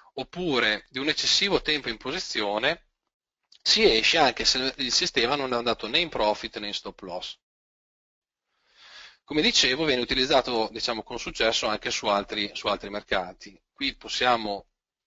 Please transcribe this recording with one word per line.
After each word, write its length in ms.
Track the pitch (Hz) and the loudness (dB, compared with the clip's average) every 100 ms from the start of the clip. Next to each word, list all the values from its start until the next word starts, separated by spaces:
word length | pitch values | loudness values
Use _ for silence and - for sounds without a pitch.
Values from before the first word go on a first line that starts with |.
| - | -16
oppure 720 | - 127 175 180 127 110 104 - | -12 -10 -6 -2 2 2 0 -4
di 100 | 127 | -6
un 100 | 147 | -4
eccessivo 520 | 147 - - 196 156 | -2 2 2 2 0
tempo 280 | - 151 127 | 0 -4 -4
in 80 | 113 | -6
posizione, 880 | 127 180 - - 104 107 131 170 _ _ _ _ _ _ _ _ | -6 -6 -6 -2 -2 0 0 -2 _ _ _ _ _ _ _ _
si 220 | - 208 | 0 4
esce 340 | 208 113 110 165 | 6 6 4 4
anche 280 | 139 - - | 4 2 0
se 280 | 131 131 135 | 0 -2 -4
il 140 | 123 | -2
sistema 440 | - 175 131 117 147 | 0 0 2 2 0
non 180 | 131 | 0
è 20 | 120 | 0
andato 320 | 120 110 107 | 0 -2 0
né 120 | 151 | -2
in 100 | 170 | 0
profit 480 | 123 107 104 113 110 | 0 2 0 -4 -8
né 100 | 104 | -8
in 60 | |
stop 280 | 101 101 - | -8 -10 -12
loss. 360 | 95 175 - - _ _ _ _ _ _ _ _ _ _ _ _ _ _ - - - _ | -10 -8 -10 -16 _ _ _ _ _ _ _ _ _ _ _ _ _ _ -20 -20 -20 _
Come 180 | - 151 | -4 0
dicevo, 420 | 220 - 135 135 156 | 2 4 2 2 2
viene 160 | 123 | 0
utilizzato, 680 | 120 131 131 139 127 117 110 | 0 0 4 4 4 0 -2
diciamo, 320 | 110 123 110 | -2 -4 -4
con 160 | - 120 | -6 -10
successo 480 | - - 113 110 117 | -8 0 0 2 0
anche 240 | 107 123 | -2 -4
su 160 | - 110 | -2 2
altri, 420 | 101 101 107 101 - | 0 0 -4 -6 -4
su 120 | 107 | -4
altri 220 | 101 101 | -4 -4
mercati. 720 | 104 - 101 90 95 98 95 _ | -10 -4 -4 -4 -10 -20 -20 _
Qui 240 | - 139 - | -6 -6 -6
possiamo 720 | 113 - 123 117 107 98 - _ _ _ | -8 -2 2 2 0 -8 -10 _ _ _